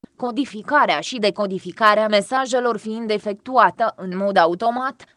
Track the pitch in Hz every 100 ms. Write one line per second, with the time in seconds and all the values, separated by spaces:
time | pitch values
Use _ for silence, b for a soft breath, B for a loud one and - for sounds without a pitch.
0 | - - 240 226 262 214 196 285 214 151
1 | - 214 202 - 202 185 180 165 214 208
2 | 214 208 196 262 262 247 247 214 220 226
3 | 220 208 214 202 254 262 190 - 226 -
4 | 185 185 202 190 165 175 226 240 262 -
5 | -